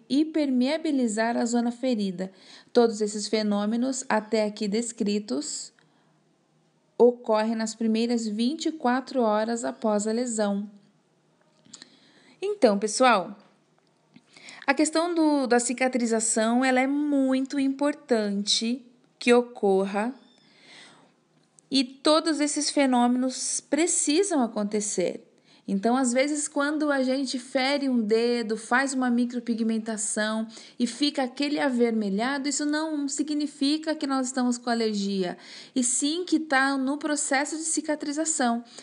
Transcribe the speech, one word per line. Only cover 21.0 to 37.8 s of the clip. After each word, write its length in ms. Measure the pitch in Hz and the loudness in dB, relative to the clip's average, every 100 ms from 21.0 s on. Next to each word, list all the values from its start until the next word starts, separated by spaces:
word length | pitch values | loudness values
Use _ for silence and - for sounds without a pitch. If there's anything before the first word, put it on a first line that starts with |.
| _ _ _ _ _ _ _ | _ _ _ _ _ _ _
e 120 | 269 | -2
todos 560 | 262 - 311 311 320 285 | -2 -2 2 4 2 0
esses 300 | 294 302 294 | 0 -2 -2
fenômenos 920 | 302 269 247 240 247 254 247 - - | 2 2 4 4 2 -2 -4 -6 -6
precisam 840 | - 302 330 - - 302 392 311 | -2 0 2 0 2 2 2 2
acontecer. 800 | 226 214 208 214 208 - 175 - - _ _ - - | 0 -2 -2 -2 -2 -2 -2 -4 -12 _ _ -16 -4
Então, 280 | 196 226 254 | -2 2 2
às 160 | 254 | 2
vezes, 340 | 247 285 302 294 | 2 0 0 -2
quando 420 | 285 285 302 302 | -2 0 0 0
a 140 | 269 | 2
gente 340 | 254 262 262 254 | 2 0 -2 -4
fere 520 | - 262 262 285 277 | -4 -2 0 0 2
um 100 | 247 | 0
dedo, 560 | 208 220 240 240 214 220 | 2 2 2 0 -2 -4
faz 380 | - 247 277 | 0 0 2
uma 160 | 262 254 | 0 0
micropigmentação 1400 | 240 240 247 240 220 220 226 226 214 - 214 214 220 220 - - - | 2 0 -2 -4 -2 0 -2 -4 -6 -4 -2 -2 -2 -6 -10 -20 -4
e 80 | 240 | -4
fica 360 | - 294 294 | 0 -2 0
aquele 360 | 254 254 285 294 | -4 -2 -2 0
avermelhado, 880 | 285 240 240 220 202 196 247 277 277 | 0 2 2 2 0 0 0 -2 -2
isso 180 | - 294 | -2 -2
não 440 | 302 320 302 277 | -2 -2 -4 -4
significa 840 | - 294 294 294 - 277 311 311 | -4 -2 -2 -4 -2 0 0 -2
que 140 | 311 277 | -4 -2
nós 200 | 269 247 | -2 -2
estamos 300 | 254 247 240 | 0 0 0
com 120 | 247 | -2
alergia, 680 | 233 220 208 196 196 175 175 - - - 262 | 0 0 0 -2 -2 -4 -6 -14 -20 -6 -2
e 80 | |
sim 400 | 247 - 285 339 | -2 0 -2 -2
que 160 | 359 311 | 0 -2
tá 380 | 311 262 269 277 | 2 2 2 0
no 200 | 262 294 | -2 -2
processo 600 | 311 294 - 269 294 311 | -2 -4 0 -2 -2 -4
de 60 | |
cicatrização. 1000 | 320 - | -4 -4